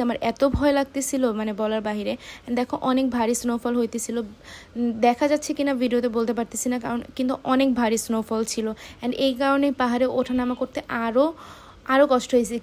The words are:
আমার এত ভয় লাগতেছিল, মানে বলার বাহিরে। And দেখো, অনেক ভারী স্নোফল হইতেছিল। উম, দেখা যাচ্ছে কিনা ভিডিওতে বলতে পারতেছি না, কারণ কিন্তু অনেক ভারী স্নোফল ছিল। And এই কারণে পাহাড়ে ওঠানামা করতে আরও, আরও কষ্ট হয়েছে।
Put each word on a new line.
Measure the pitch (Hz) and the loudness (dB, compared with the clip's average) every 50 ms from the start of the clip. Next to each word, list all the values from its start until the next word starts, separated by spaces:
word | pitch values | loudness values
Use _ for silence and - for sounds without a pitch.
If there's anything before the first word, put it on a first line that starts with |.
| 247 | 0
আমার | 240 220 - - 233 | 0 -2 0 -2 -4
এত | 226 - 269 277 247 | 0 2 2 2 2
ভয় | 240 277 294 277 285 | 2 2 4 4 2
লাগতেছিল, | 277 277 - 277 262 - - 262 254 233 208 214 | 0 0 -2 -4 -4 -2 0 0 0 0 0 -2
মানে | 214 220 208 196 | -4 -4 -2 -2
বলার | 214 214 220 220 208 214 | -2 -2 -2 -2 -2 -4
বাহিরে। | 208 208 202 202 233 - - - - - - | -4 -4 -4 -4 -6 -6 -10 -16 -20 -16 -8
And | - 240 240 | -4 -2 -2
দেখো, | 247 - - - - 262 | -2 -2 -4 -2 0 0
অনেক | 254 262 269 254 233 | 2 2 2 0 0
ভারী | 240 226 226 240 240 | 0 0 0 0 0
স্নোফল | - 240 233 233 - 240 240 247 | -2 -2 -2 -2 -2 -2 0 0
হইতেছিল। | 233 226 240 226 - - 226 233 | 0 -2 -2 -6 -6 -6 -6 -6
উম, | 226 202 214 - - - - - - - - 233 240 233 220 226 226 | -6 -8 -12 -18 -20 -20 -20 -20 -20 -12 -6 -4 -2 -2 0 2 4
দেখা | 240 240 - 294 285 | 4 4 4 2 2
যাচ্ছে | 302 294 - - 302 | 2 2 0 -2 -4
কিনা | - 277 285 277 240 | -2 0 0 0 0
ভিডিওতে | 254 240 240 240 233 247 220 233 | 0 0 2 0 0 0 0 0
বলতে | 226 220 233 240 | 0 0 -2 -2
পারতেছি | 233 - - - - 254 | -4 -4 -6 -4 -2 -2
না, | 247 247 240 | -2 -2 -2
কারণ | 262 240 240 - - - | -4 -4 -4 -6 -8 -6
কিন্তু | - 254 254 269 - - - | -4 -2 -2 -2 -2 0 0
অনেক | 262 262 277 269 247 240 | 2 4 4 4 2 2
ভারী | 240 214 226 214 - | 2 2 2 0 0
স্নোফল | - 226 220 214 - 226 220 226 220 | 0 -2 -2 -2 -2 -2 -2 -2 -2
ছিল। | - 233 220 220 214 - - - - - | -2 -4 -4 -4 -6 -8 -12 -18 -14 -6
And | 233 247 254 - 277 | -6 -4 -2 0 0
এই | 269 254 240 | 0 2 2
কারণে | 277 269 277 277 277 285 254 - | 2 2 2 4 2 2 2 0
পাহাড়ে | 254 240 240 247 262 254 233 254 | 0 0 2 2 2 2 2 0
ওঠানামা | 254 254 254 254 247 247 254 - | -2 0 0 0 0 -2 -2 -2
করতে | 254 254 - 285 - - - 240 233 | -4 -6 -6 -8 -6 -6 -4 -4 -2
আরও, | 226 220 254 285 330 320 - - - - - - - - - - - 262 | 0 2 4 4 2 0 -4 -12 -20 -20 -20 -20 -20 -20 -12 -2 2 4
আরও | 269 285 277 254 | 6 6 6 6
কষ্ট | 247 - - 262 | 2 2 2 2
হয়েছে। | 240 233 - 240 233 | 2 2 0 -4 -6